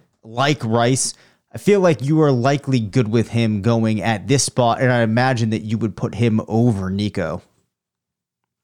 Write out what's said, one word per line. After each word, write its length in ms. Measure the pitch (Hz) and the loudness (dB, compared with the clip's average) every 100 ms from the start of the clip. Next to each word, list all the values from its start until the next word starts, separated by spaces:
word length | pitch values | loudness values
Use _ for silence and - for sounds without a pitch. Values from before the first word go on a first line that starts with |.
| _ _ | _ _
like 420 | 110 117 143 147 | -10 -2 0 0
Rice, 480 | 113 117 120 131 - - _ _ _ | 0 2 2 2 -2 -8 _ _ _
I 60 | 110 | -4
feel 220 | - 202 | 2 4
like 220 | 185 127 | 4 2
you 180 | 135 156 | 0 2
are 100 | 151 | 4
likely 480 | 127 131 147 - 131 | 2 2 0 0 -2
good 300 | 107 131 110 | 0 -2 0
with 200 | 117 107 | 0 0
him 300 | 117 113 107 | 0 0 0
going 420 | 104 117 110 107 | 0 0 0 -2
at 260 | 95 107 95 | -2 -4 0
this 160 | 135 | 0
spot, 360 | - - 120 113 | 0 0 0 2
and 120 | 131 | 0
I 80 | 123 | 2
imagine 500 | 113 113 131 127 113 | 2 2 0 0 0
that 120 | 110 | -2
you 160 | 110 110 | -4 -4
would 180 | 110 - | -4 -4
put 180 | 117 | -8
him 260 | 98 117 107 - | -2 0 0 0
over 440 | 113 123 101 92 | 0 2 0 -2
Nico. 520 | 98 104 98 82 82 - _ _ _ _ _ _ _ _ _ _ _ | -4 -4 -4 -6 -8 -12 _ _ _ _ _ _ _ _ _ _ _